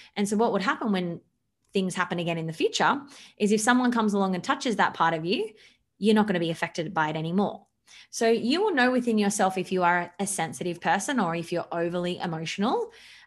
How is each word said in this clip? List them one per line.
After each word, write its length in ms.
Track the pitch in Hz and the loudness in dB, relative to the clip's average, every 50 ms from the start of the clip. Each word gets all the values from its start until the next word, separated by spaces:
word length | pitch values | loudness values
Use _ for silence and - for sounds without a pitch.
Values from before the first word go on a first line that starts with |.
| - - - | -20 -10 -4
And 140 | 208 202 202 | -4 -2 0
so 80 | 220 | 2
what 160 | 208 233 196 185 | 2 2 2 2
would 80 | 190 | 0
happen 300 | 185 - - - 285 220 | 0 -2 -2 -2 0 0
when 280 | 196 185 180 170 165 - - _ _ _ _ _ _ _ _ _ - | 0 0 -2 -2 -6 -10 -12 _ _ _ _ _ _ _ _ _ -2
things 220 | 196 190 185 180 | -2 -2 0 0
happen 240 | 190 180 - 180 175 | -2 -2 -2 -2 -2
again 180 | 165 170 165 | -2 -2 -2
in 80 | 165 160 | -4 -4
the 80 | 160 160 | -6 -4
future 480 | - 339 453 - - 165 - - - - - - - - - _ | -2 -2 0 2 2 2 2 2 0 -4 -10 -18 -20 -20 -16 _
is 140 | - 214 196 | -2 0 2
if 80 | 214 214 | 2 2
someone 320 | - 254 247 254 254 240 | 4 4 4 4 4 2
comes 220 | 240 233 214 208 202 | 2 2 2 2 2
along 220 | 196 196 190 185 | 2 2 0 0
and 80 | 180 185 | -2 -2
touches 320 | 254 294 285 - 254 202 | -2 -2 -2 -2 -2 0
that 180 | 190 180 - - | 2 2 2 2
part 220 | - 165 165 165 | 2 0 2 0
of 100 | 160 160 | 0 -2
you, 240 | 175 226 339 440 427 - - - - _ _ _ _ _ | -2 -2 -2 -4 -6 -8 -14 -20 -20 _ _ _ _ _
you're 180 | - 190 220 214 | -2 2 4 4
not 120 | 214 202 | 4 4
gonna 120 | 208 180 170 | 2 0 0
be 120 | 170 165 | 0 -2
affected 420 | 165 - 170 165 - 180 156 160 175 | -2 -2 -4 -6 -4 -4 -6 -4 -2
by 160 | 160 156 156 | -2 -2 -2
it 60 | 156 | -2
anymore. 500 | 160 160 165 175 202 196 - - - _ _ _ _ _ _ - - - _ | -4 -4 -2 0 0 0 0 -2 -8 _ _ _ _ _ _ -20 -20 -20 _
So 180 | - - 233 226 | -4 0 2 2
you 320 | 233 220 - 240 302 359 | 2 2 2 0 0 2
will 120 | 427 427 339 | 2 2 2
know 180 | 254 247 254 | 2 2 2
within 260 | 254 247 247 240 220 | 2 2 0 2 2
yourself 400 | 214 208 202 208 - 190 190 190 | 2 2 2 2 2 0 0 0
if 140 | 185 180 - | -2 -4 -2
you 120 | 185 185 175 | 0 2 2
are 300 | 170 175 175 175 - - - | 4 2 2 0 -4 -6 -6
a 80 | 196 | -6
sensitive 520 | 190 - - 160 156 - - 180 175 170 175 | -4 -4 -4 -4 -6 -6 -6 -6 -6 -6 -4
person 400 | - 170 175 202 - 302 277 247 | 0 0 0 0 0 -2 -2 0
or 160 | 185 165 165 | 0 0 -2
if 160 | 170 165 - | -4 -4 -4
you're 160 | 175 165 - - | -4 -6 -4 -4
overly 480 | 165 170 170 170 175 180 175 175 180 - | -4 -2 -2 -2 -2 -2 -4 -4 -4 -4
emotional, 720 | - 175 160 160 165 - - 196 202 254 370 480 427 - - - - - - - - | -6 -6 -6 -6 -6 -6 -4 -2 -2 0 0 -2 -4 -6 -10 -18 -20 -20 -20 -20 -8